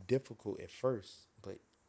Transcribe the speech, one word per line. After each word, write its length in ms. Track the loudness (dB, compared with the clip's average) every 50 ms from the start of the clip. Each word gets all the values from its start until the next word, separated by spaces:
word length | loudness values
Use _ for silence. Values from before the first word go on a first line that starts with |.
| 4 4
difficult 520 | 4 4 4 0 -8 -6 -4 -4 -4 -4
at 120 | -6 -8
first, 560 | -4 0 2 2 2 2 -2 -8 -14 -16 -20 -20 _ -14
but 180 | -12 -10 -10 -10 -14 _ _ _ _